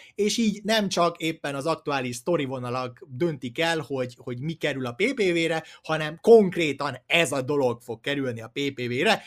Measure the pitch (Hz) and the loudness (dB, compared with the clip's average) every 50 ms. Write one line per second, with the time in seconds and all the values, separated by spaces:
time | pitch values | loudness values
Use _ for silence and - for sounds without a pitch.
0 | - - _ - 202 208 208 240 226 214 190 208 - 208 226 220 202 185 - 175 | -16 -20 _ -2 0 0 2 2 2 0 0 -2 -2 0 0 0 0 0 0 2
1 | 175 170 170 - 160 160 156 - - 143 139 139 135 160 156 156 - 151 143 135 | 2 0 0 -2 -4 -4 -4 -4 -6 -6 -6 -4 -2 -2 -2 -2 -2 -4 -2 -2
2 | 127 123 120 120 - 180 175 156 139 127 135 127 123 120 123 127 127 123 120 - | -2 -4 -6 -6 -2 0 0 0 0 -2 -6 -8 -6 -4 -4 -4 -6 -6 -10 -14
3 | - - 127 123 170 170 151 123 - 120 123 160 165 165 165 160 139 - 139 131 | -20 -14 -6 -2 -2 -2 -2 -4 -8 -8 -4 -2 0 0 0 -2 -4 -4 -4 -4
4 | 127 123 - _ - 127 123 123 135 165 156 - - 147 139 135 127 120 120 - | -4 -6 -8 _ -10 -10 -8 -6 -6 -8 -6 -4 -4 -4 -2 -2 -4 -6 -2 -2
5 | 190 - - - 196 180 170 170 165 160 160 160 160 - - - _ - 156 156 | -2 -2 0 0 0 2 2 2 0 0 -2 -4 -4 -8 -20 -20 _ -4 -2 -2
6 | 156 151 160 - - 208 233 220 202 175 - 170 165 147 135 - 143 143 127 - | -2 -6 -8 -2 8 8 10 10 8 6 2 0 0 0 0 -2 -4 -4 -4 -6
7 | _ - 143 170 165 123 139 139 131 123 147 143 131 123 113 - - - 113 - | _ 0 2 2 2 2 0 -2 -2 0 2 2 2 2 0 -2 -8 -12 -12 -8
8 | - 139 143 143 135 123 120 113 113 117 - 143 143 139 139 131 123 120 120 131 | -4 -4 -2 -2 -2 -4 -4 -8 -10 -8 -4 -2 -2 -2 -2 -4 -4 -4 -2 0
9 | 170 220 196 - - | 2 2 2 0 -2